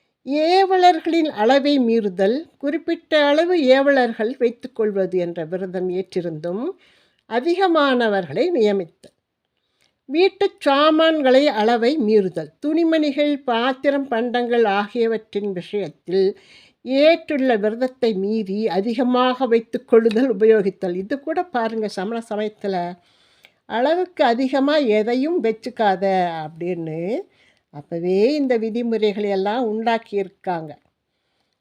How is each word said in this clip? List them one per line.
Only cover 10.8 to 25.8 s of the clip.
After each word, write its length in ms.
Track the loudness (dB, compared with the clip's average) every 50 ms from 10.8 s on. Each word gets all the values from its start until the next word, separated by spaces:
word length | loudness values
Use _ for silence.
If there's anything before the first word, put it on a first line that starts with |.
| 4 4 4 4 4 2 2 2 4 4 4 4 4 2
அளவை 420 | 2 0 0 2 2 2 2 0 0 0
மீறுதல், 520 | 2 2 2 2 2 0 -2 -8 -10 -10 _ _
துணிமணிகள், 760 | -4 -2 0 2 2 2 2 2 2 0 0 0 0 0 0 -2
பாத்திரம், 680 | -2 -2 -2 0 0 -2 -2 -2 0 0 0 0 -2 -2
பண்டங்கள் 560 | -2 -2 -2 -2 -2 -2 -2 0 0 2 2
ஆகியவற்றின் 880 | 2 2 0 -2 -2 -2 -2 -2 0 -2 -4 -6 _ -8 -6 -6 -6 -6
விஷயத்தில் 720 | -6 -8 -6 -6 -6 -6 -6 -10 _ _ -4 0 0 2 0 0 -4 _ _ -20 -20 -20 _ _ _ -6
ஏற்றுள்ள 720 | -2 2 4 6 6 4 4 0 -4 -4 -2 0 0 0
விரதத்தை 540 | 0 0 -2 -2 -2 -4 -6 -4 _ -2 -2 -2
மீறி 540 | -2 -2 -2 -2 -4 -4 -4 -4 -4 -4 -2
அதிகமாக 800 | -2 -2 -2 -2 -2 -2 0 0 2 2 2 0 0 -2 0
வைத்துக் 400 | 0 0 0 0 -2 -8 -10 0 4
கொள்ளுதல், 480 | 4 6 6 4 2 2 0 0 0
உபயோகித்தல். 600 | 2 4 4 6 4 4 0 -2 -4 -4 -4 -4
இது 240 | -4 -6 -6 -6 -6
கூட 240 | -6 -6 -4 -4 -4
பாருங்க, 440 | -4 -4 -4 -4 -4 -4 -4 -6 -6
சமண 300 | -6 -6 -6 -6 -6 -8 -8 -6
சமயத்துல 460 | -6 -6 -6 -6 -6 _ -6 -4 -4 -4 -4 -6 -10 -14 _ _ _ _ _ _ _ _ _ _ _ _ _
"அளவுக்கு 600 | -6 -4 0 0 2 2 0 -2 -2 -2 0 2
அதிகமா 520 | 2 2 2 0 0 0 0 0 2 2
எதையும் 640 | 2 2 2 2 2 0 0 -2 -2 -2 -2 -2 0 0
வச்சுக்காத" 640 | -2 -2 -4 -6 -10 -4 0